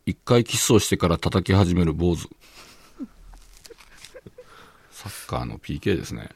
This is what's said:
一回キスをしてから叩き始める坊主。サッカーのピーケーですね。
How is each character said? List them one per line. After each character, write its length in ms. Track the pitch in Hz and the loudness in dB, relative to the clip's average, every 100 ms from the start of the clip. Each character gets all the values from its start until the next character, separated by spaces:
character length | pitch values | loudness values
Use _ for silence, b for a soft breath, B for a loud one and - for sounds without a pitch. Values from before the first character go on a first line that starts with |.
一 140 | - - | -8 -8
回 220 | - 123 | 2 2
キ 140 | 113 117 | 2 -2
ス 120 | - | 4
を 60 | 110 | 4
し 80 | - | 4
て 100 | 98 | 0
か 100 | 87 | 0
ら 80 | 82 | 0
叩 260 | - 98 | 0 0
き 100 | 87 | 2
始 200 | 95 87 | 4 4
め 80 | 87 | 4
る 100 | 82 | 2
坊 200 | 78 87 82 | 2 0 0
主。 120 | - - B B B B B B 254 _ - - - - - 466 - - - 523 - - B B B B B | -6 -18 B B B B B B -20 _ -20 -20 -20 -20 -20 -20 -20 -20 -20 -20 -20 -20 B B B B B
サ 180 | - 101 | -20 -18
ッ 180 | - - | -16 -8
カ 100 | - | -8
ー 60 | |
の 120 | 60 - | -6 -12
ピ 200 | - 71 | -10 -6
ー 40 | |
ケ 120 | - | -2
ー 40 | 92 | -2
で 80 | |
す 100 | - | -4
ね。 140 | 57 - | -12 -14